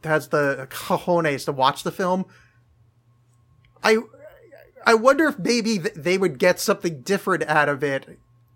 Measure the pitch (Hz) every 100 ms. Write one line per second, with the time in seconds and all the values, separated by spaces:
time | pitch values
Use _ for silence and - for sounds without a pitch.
0 | 156 156 131 151 143 131 131 - - 185
1 | - 175 160 139 - 143 131 139 180 -
2 | 185 185 185 - _ _ _ _ _ _
3 | _ _ _ _ _ _ _ _ 208 220
4 | - - - - - - - - - 226
5 | 240 285 311 - 175 240 214 214 156 -
6 | 147 185 190 131 180 175 - 196 175 151
7 | 117 196 - 175 151 151 147 143 147 135
8 | - - _ _ _